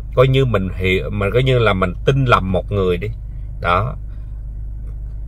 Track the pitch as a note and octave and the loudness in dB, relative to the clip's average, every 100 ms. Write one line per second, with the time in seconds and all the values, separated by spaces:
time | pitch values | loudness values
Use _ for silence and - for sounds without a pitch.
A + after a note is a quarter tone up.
0 | - B2+ C3 C3+ B2+ G#2 F#2 F2+ F#2 F#2 | -4 2 4 4 2 2 0 -2 2 2
1 | F2+ G#2 G2+ A#2+ C3 B2+ G#2+ F#2+ F#2 - | 0 0 2 2 2 4 4 2 0 0
2 | - C3+ B2+ G2 F#2+ F2+ - G2+ F#2 F2 | 2 2 4 4 4 -2 0 0 0 0
3 | G#2 - - - - - F2 F2+ A2+ - | -2 -6 -8 -10 -10 -4 0 2 0 -6
4 | - - - - - - - - - - | -10 -10 -10 -8 -8 -8 -8 -8 -10 -8
5 | - - | -8 -8